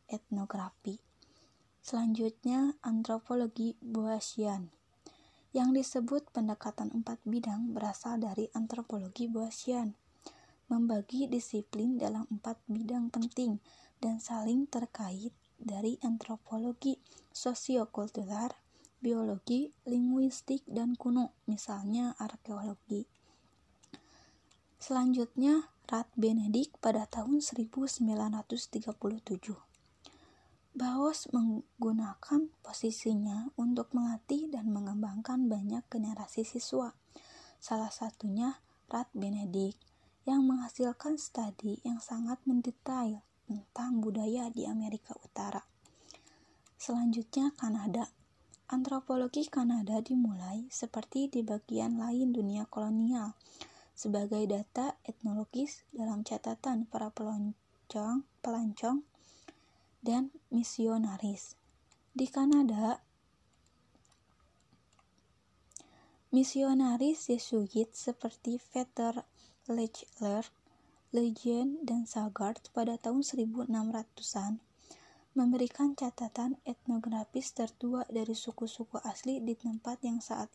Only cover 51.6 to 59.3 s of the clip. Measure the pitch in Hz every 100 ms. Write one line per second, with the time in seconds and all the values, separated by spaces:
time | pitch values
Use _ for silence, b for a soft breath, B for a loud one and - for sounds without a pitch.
51.6 | - 220 226 233 226 247 254 240 202 208
52.6 | 214 - 214 220 226 247 214 - B B
53.6 | B B B - 214 202 202 214 208 202
54.6 | - - 277 - - - 220 208 220 247
55.6 | 285 - _ 269 220 214 220 220 226 226
56.6 | 269 233 226 226 214 - 214 214 208 -
57.6 | _ _ - 214 214 254 - _ 240 233
58.6 | 220 208 233 277 - _ B